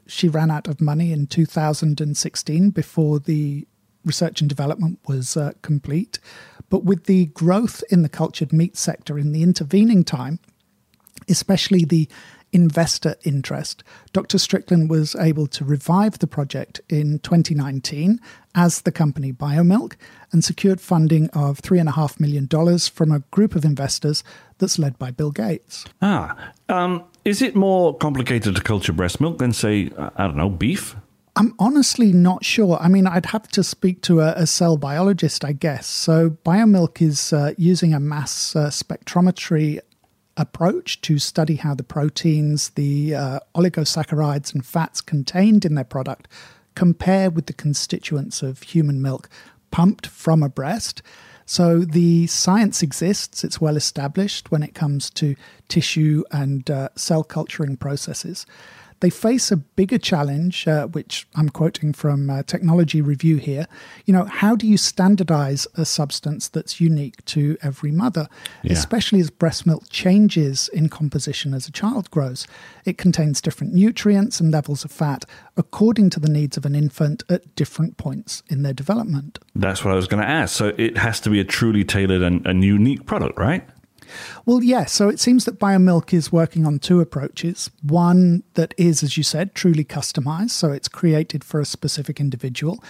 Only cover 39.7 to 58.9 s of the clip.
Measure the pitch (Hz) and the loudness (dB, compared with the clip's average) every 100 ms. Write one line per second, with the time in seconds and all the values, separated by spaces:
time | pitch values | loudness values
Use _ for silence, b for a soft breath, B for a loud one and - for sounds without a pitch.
39.7 | 151 - _ _ _ _ - 147 - 170 | -4 -12 _ _ _ _ -6 -6 -2 0
40.7 | 339 - - - 151 - - 156 156 151 | 0 -6 -6 -2 -2 0 -2 0 -2 -4
41.7 | 135 135 151 151 - 170 151 151 151 - | -6 -6 -4 -4 -2 0 2 0 -2 -4
42.7 | - 143 143 151 143 139 139 - - 180 | -4 -2 -2 -2 -4 -4 -6 -4 0 2
43.7 | 170 151 165 151 151 147 143 139 143 - | 0 -2 -4 -2 -2 -2 -2 -4 -8 -4
44.7 | 170 160 - - 151 131 180 208 208 180 | -4 -4 -6 -6 -6 -2 2 4 4 4
45.7 | 151 131 139 135 - _ B B B B | -2 -4 -6 -8 -10 _ B B B B
46.7 | - 180 165 185 190 190 165 - - 151 | 2 2 4 2 2 2 -2 -6 -6 -4
47.7 | 139 - - - 143 - - 135 131 - | -4 -4 -6 -4 -6 -6 -8 -8 -10 -2
48.7 | 170 147 139 135 131 - B B B _ | 0 2 0 -2 -6 -12 B B B _
49.7 | - 180 196 - - - 160 143 139 135 | 2 2 2 -6 -6 2 2 2 -2 -6
50.7 | 220 - - B B B B - - 175 | -6 -8 -12 B B B B -6 0 4
51.7 | 170 175 160 170 170 170 - - 202 202 | 4 2 2 4 4 2 0 0 2 2
52.7 | - 151 - 175 202 - - 160 - 156 | 0 -4 -2 -2 -2 -6 -8 -8 -4 -2
53.7 | 151 - - 139 165 196 - - 160 147 | -2 -4 -4 -6 -4 -4 -6 -4 -4 -4
54.7 | - 147 143 - - 151 139 B B - | -4 -4 -2 -6 -4 -4 -4 B B -6
55.7 | 170 - 160 156 151 - 143 139 139 127 | -4 -2 0 0 0 -2 -4 -4 -4 -4
56.7 | 139 135 - - 160 156 156 - - 143 | -6 -8 -8 -2 -2 -2 -6 -8 -6 -6
57.7 | 135 139 143 - - - 180 - B B | -6 -6 -8 -8 -10 -12 -14 -18 B B
58.7 | B B | B B